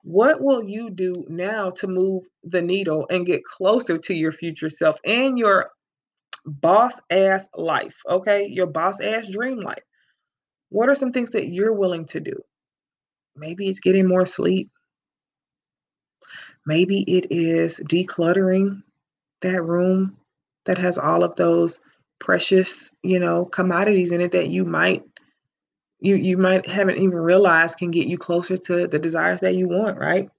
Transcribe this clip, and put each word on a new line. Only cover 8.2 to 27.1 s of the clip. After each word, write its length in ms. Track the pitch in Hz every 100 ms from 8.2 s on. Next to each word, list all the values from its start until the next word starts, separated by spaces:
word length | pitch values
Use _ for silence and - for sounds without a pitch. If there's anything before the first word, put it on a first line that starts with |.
| 190 202 202
Your 200 | 185 175
boss 320 | 156 175 196
ass 300 | 208 220 214
dream 300 | 196 247 247
life. 240 | 185 - _ _ _ _ _ _ _ _ _
What 200 | 196 240
are 60 | 277
some 160 | 262
things 200 | 247 233
that 160 | 220 -
you're 260 | 175 214
willing 320 | 208 190 170 160
to 120 | 156
do? 240 | 151 - _ _ _ _ _ _ _ _ _ -
Maybe 320 | 151 180 196
it's 120 | 190
getting 280 | 185 190 185
more 180 | 180 185
sleep. 440 | - 170 185 - _ _ _ _ _ _ _ _ _ _ _ _ _ _ _ - - - _ 147
Maybe 360 | 160 185 196
it 260 | 196 185 175
is 500 | 170 165 165 165 -
decluttering 1040 | 151 170 180 - 165 185 185 185 196 196 _ _ _ _ _ _
that 220 | 185 185
room 540 | 165 175 185 190 190 - _ _ _ _ -
that 120 | 180
has 200 | 180 156
all 260 | 143 170
of 120 | 175 -
those 440 | 170 170 170 - _ _ _ _
precious, 720 | - 180 - 190 185 - - _
you 180 | 185 185
know, 260 | 175 170 180
commodities 640 | - 185 175 202 196 175
in 100 | 175
it 100 | 175
that 180 | 180 147
you 160 | 175 175
might, 380 | 160 180 190 - - _ _ _ _ _ _ _ _
you, 160 | 190 196
you 220 | 185 180
might 280 | 185 190 190
haven't 320 | 190 190 -
even 200 | 190